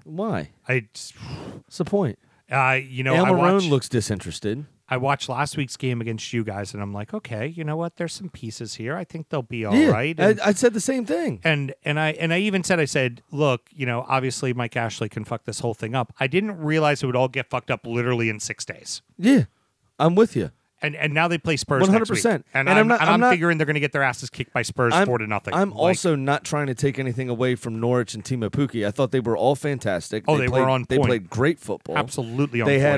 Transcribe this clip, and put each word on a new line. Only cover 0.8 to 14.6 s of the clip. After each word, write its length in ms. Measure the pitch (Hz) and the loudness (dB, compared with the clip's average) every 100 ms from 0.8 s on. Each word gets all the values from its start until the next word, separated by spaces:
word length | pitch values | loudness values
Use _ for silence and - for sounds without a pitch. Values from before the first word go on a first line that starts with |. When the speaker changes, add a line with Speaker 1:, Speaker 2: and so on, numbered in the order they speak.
| 104 | -4
Speaker 2:
just, 220 | - - - | -12 -18 -16
Speaker 1:
What's 600 | - - - - - - | -14 -14 -14 -16 -12 -8
the 60 | 175 | -2
point? 320 | 202 147 95 _ _ - | 0 0 -4 _ _ -4
Speaker 2:
uh, 280 | 135 131 131 | 0 2 0
you 200 | 135 127 | -2 -4
know, 100 | 131 | 2
I 40 | 160 190 | 4 4
Speaker 1:
Almiron 240 | 175 175 | 4 4
Speaker 2:
watched 160 | 196 175 | 4 4
Speaker 1:
looks 180 | 135 - | 0 2
disinterested. 800 | 120 - 98 87 - 107 120 147 _ - | -2 -2 -4 -6 -8 -6 -6 -8 _ -6
Speaker 2:
I 100 | 127 | -2
watched 300 | 135 143 - | 0 -2 -2
last 280 | 123 147 156 | -4 -4 -4
week's 200 | 131 - | -6 -4
game 240 | 127 120 | -4 -2
against 320 | 113 110 - | -4 -6 -4
you 120 | 120 | -4
guys, 280 | 110 101 98 | -4 -4 -6
and 80 | 101 | -8
I'm 100 | 101 | -8
like, 200 | 101 107 | -8 -8
"Okay, 360 | 208 - 110 135 | -10 -8 -8 -8
you 160 | 165 | -6
know 120 | 156 156 | -6 -4
what? 200 | 170 - | -6 -6
There's 160 | 170 | -8
some 160 | - 185 | -8 -14
pieces 460 | - 113 - 113 - | -12 -12 -10 -12 -8
here. 180 | 113 175 | -6 -6
I 60 | |
think 260 | 175 165 151 | -8 -12 -6
they'll 120 | 151 | -6
be 220 | 113 120 | -6 -4
all 100 | 107 | 2
Speaker 1:
Yeah, 140 | 240 311 | 4 4
Speaker 2:
right." 280 | 117 143 160 | 4 0 2
Speaker 1:
I, 100 | 196 | 2
Speaker 2:
And 100 | 208 | 4
Speaker 1:
I 120 | 202 | 2
said 220 | 196 247 | 4 2
the 60 | 220 | 2
same 240 | - 262 | -2 -2
thing. 360 | 220 339 311 110 | -2 -2 -2 -2
Speaker 2:
and, 320 | 165 147 135 - | 0 0 -2 -6
and 140 | 151 151 | -4 0
I, 140 | 156 | 0
and 200 | 151 165 | 0 0
I 60 | 170 | 0
even 240 | 214 190 | 0 0
said, 160 | - 180 | 2 2
I 60 | |
said, 360 | 151 147 127 120 _ | 2 0 0 -2 _
"Look, 300 | 147 147 123 _ | 0 2 2 _
you 120 | 151 | -6
know, 200 | 127 120 - | -4 -2 0
obviously 440 | 131 127 - 135 | 0 0 -2 -2
Mike 220 | 123 | -2